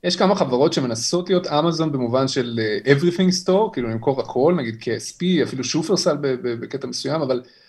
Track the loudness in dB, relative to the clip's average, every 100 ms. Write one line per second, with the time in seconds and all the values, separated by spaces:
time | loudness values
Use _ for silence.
0 | -2 2 2 4 2 4 2 2 -2 -2
1 | -2 -2 2 0 2 0 2 2 0 0
2 | 0 2 0 0 -2 -2 -2 -2 2 4
3 | 4 2 2 2 2 2 2 -2 -4 -2
4 | -2 -2 -2 2 2 2 -2 -6 -4 -4
5 | -6 -6 0 2 2 -2 -2 -2 0 0
6 | 2 0 0 -2 -4 -6 -6 -8 -8 -8
7 | -4 -2 0 -2 -4 _